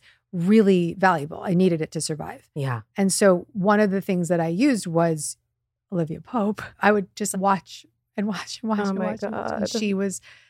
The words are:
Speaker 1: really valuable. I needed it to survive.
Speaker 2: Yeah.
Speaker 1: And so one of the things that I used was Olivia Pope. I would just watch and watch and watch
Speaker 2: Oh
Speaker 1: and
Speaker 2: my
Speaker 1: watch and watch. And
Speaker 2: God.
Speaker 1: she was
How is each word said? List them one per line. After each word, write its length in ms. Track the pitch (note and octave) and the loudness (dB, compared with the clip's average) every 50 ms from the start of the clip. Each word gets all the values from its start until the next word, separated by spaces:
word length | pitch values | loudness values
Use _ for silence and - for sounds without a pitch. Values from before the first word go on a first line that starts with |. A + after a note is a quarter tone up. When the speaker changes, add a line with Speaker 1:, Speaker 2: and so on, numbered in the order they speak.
| - _ _ _ _ _ | -12 _ _ _ _ _
Speaker 1:
really 640 | - F3+ E3+ F#3 G#3+ A3+ G#3 G3 F#3+ F3+ F3 E3+ E3+ G3 | -6 -2 2 4 6 6 6 6 6 4 2 0 -2 2
valuable. 420 | F#3+ F#3+ F3+ D#3 C#3 D#3+ - - - | 2 2 2 2 -2 -6 -10 -8 -4
I 120 | A3 F3 | 0 2
needed 260 | F3 F#3 F#3 E3+ D#3 | 4 4 4 2 0
it 100 | D#3 - - | -2 -6 -6
to 100 | D#3+ D3+ | -8 -6
survive. 480 | - D#3+ D3 D3+ D#3+ - C4+ _ _ _ | -6 -8 -8 -8 -12 -14 -16 _ _ _
Speaker 2:
Yeah. 280 | D#3+ C#3 C3+ B2 A2+ - _ _ - | -6 -4 -4 -4 -4 -6 _ _ 0
Speaker 1:
And 120 | G3 F#3+ | 0 0
so 360 | - - G#3+ G3 F3+ F3 - - _ | 2 4 6 6 4 4 0 -6 _
one 260 | G#3+ F3 G#3 G#3 G#3 | -2 2 2 4 4
of 100 | G#3+ G3+ | 4 2
the 120 | F#3 G3 F3+ | 2 -2 -2
things 260 | - F#3+ F3+ F3 D#3+ | -2 -2 -2 0 0
that 100 | F3+ E3+ | 0 0
I 80 | E3 E3 | 0 0
used 380 | E3+ F#3 C4 D4 C4 G3 - | 0 0 2 2 2 0 -2
was 520 | F3+ D#3+ E3 E3+ E3+ D#3+ D#3 D3 - - - _ _ _ _ _ _ _ _ _ _ | -2 0 2 2 2 0 -2 -4 -8 -10 -12 _ _ _ _ _ _ _ _ _ _
Olivia 300 | G3+ F3 E3 D3+ E3 - | -4 -4 -4 -4 -6 -12
Pope. 400 | E3 - - B3 G3 G#3 G#3 - - - - _ | -12 -6 -4 -2 -2 -2 -2 -4 -8 -14 -10 _
I 120 | - G3+ G#3+ | 2 2 2
would 220 | G#3 F#3+ - _ | 2 0 -4 _
just 180 | - G#3+ G3 - F#3+ | -8 -6 -6 -4 -2
watch 480 | F#3 G3 G3 F3+ - - - - - _ _ _ _ _ _ | 0 0 0 0 -2 -10 -20 -20 -20 _ _ _ _ _ _
and 120 | - G3+ | -6 -4
watch 320 | G#3+ G3 F3 - - - - - | -4 -4 -6 -8 -12 -12 -8 -4
and 60 | A3 | -4
watch 120 | A3 G#3 | -2 -2
Speaker 2:
Oh 100 | G3+ G3 | -2 -2
Speaker 1:
and 80 | F#3+ F#3+ | -2 -2
Speaker 2:
my 60 | F#3 | -4
Speaker 1:
watch 160 | F#3 G#3+ A3 - | -4 -4 -6 -8
and 100 | G3+ G#3+ | -8 -8
watch. 160 | G#3+ - - - | -6 -6 -6 -4
And 80 | - | -4
Speaker 2:
God. 80 | G#3 G#3+ | -4 -4
Speaker 1:
she 240 | - A3+ G#3+ G#3 G3 | -4 -4 -2 -2 -2
was 260 | F#3+ G3 G3 F#3 - - - - - _ _ | -2 -2 -4 -6 -8 -14 -18 -20 -20 _ _